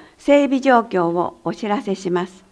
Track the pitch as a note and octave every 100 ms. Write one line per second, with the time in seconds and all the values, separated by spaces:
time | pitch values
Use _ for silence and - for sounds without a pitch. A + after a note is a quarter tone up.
0 | - _ - C#4+ C#4+ C4+ C4 A#3+ A3+ F#3
1 | E3+ F3 E3 - - E3 G#3+ G#3 G3+ F#3+
2 | - F3 F3+ - _